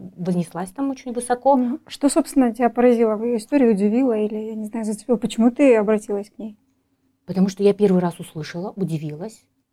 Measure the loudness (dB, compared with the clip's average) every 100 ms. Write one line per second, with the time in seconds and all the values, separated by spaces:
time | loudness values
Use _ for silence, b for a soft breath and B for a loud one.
0 | -10 -10 -4 -2 -4 -8 -10 -8 -6 -6
1 | -10 -8 -4 -2 2 2 2 -4 -10 -4
2 | 0 0 0 2 0 2 0 4 4 4
3 | 2 0 -2 -4 0 2 4 4 2 2
4 | 0 0 -2 -4 -8 -10 -8 -8 -6 -6
5 | -4 -2 -2 2 2 4 4 4 4 0
6 | -2 -8 -8 -14 -16 -18 _ _ _ _
7 | _ _ -6 0 0 2 2 4 4 4
8 | 0 -4 -12 -12 -10 -10 -10 -6 -4 -4
9 | -8 -10 -12 -16 _ _ _